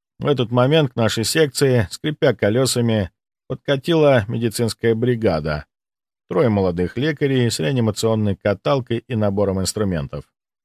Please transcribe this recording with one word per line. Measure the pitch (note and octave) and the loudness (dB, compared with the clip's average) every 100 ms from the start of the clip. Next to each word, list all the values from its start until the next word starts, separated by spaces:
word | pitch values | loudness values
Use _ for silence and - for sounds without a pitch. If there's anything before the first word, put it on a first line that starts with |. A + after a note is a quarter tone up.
| _ - | _ -6
В | - | -2
этот | C3 A2+ | -2 0
момент | B2 C3 D#3+ C#3+ | 2 4 4 2
к | - | 0
нашей | A2 - | 0 0
секции, | G#2+ D#3+ D3+ - C#3 B2 F#2+ | -2 2 0 2 2 2 0
скрипя | - D#3 D3+ C#3+ | -4 -6 0 0
колесами, | A2+ G2+ A#2 C3 B2 A#2 A2 F#2 _ _ _ - | 2 0 2 0 0 0 0 -2 _ _ _ -12
подкатила | C3 - C#3 - E3 D3 B2+ G#2 | -8 -4 -2 0 2 4 4 2
медицинская | A#2+ A#2 - A#2 - A#2 | -2 -2 -2 -4 0 0
бригада. | A2+ A#2+ A#2+ A2 D#2+ D2+ D2+ - _ _ _ _ _ - | 2 0 0 0 0 -2 -6 -8 _ _ _ _ _ -6
Трое | F3+ B2+ | 0 2
молодых | G#2 F#2 F2 F2 - | 2 0 0 -4 -2
лекарей | D3+ C#3+ C#3+ C3 A#2 | -4 -2 0 2 0
с | - | 0
реанимационной | D3+ C3 A2 G2 A2+ A2 G#2+ | -2 0 -2 0 0 0 0
каталкой | F#2+ G#2+ G2 D3 C#3 B2 A#2 - | -2 -2 -2 -2 -2 -2 -6 -4
и | |
набором | A#2 G#2 G2 G2 F#2+ | -2 -2 0 0 -2
инструментов. | F#2 G#2 G2+ E2 C#2 C#2+ - _ _ _ | -4 -2 -2 -2 -6 -10 -14 _ _ _